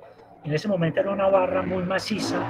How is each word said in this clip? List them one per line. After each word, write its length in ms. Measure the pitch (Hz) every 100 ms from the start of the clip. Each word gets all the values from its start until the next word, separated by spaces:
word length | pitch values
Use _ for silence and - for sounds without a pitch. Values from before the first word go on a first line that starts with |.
| - - - -
en 80 | 151
ese 160 | 151 208
momento 320 | 185 165 156
era 100 | 196
una 180 | 196 190
barra 340 | 190 180 185
muy 200 | 180 185
maciza 580 | 180 190 - 202 - 175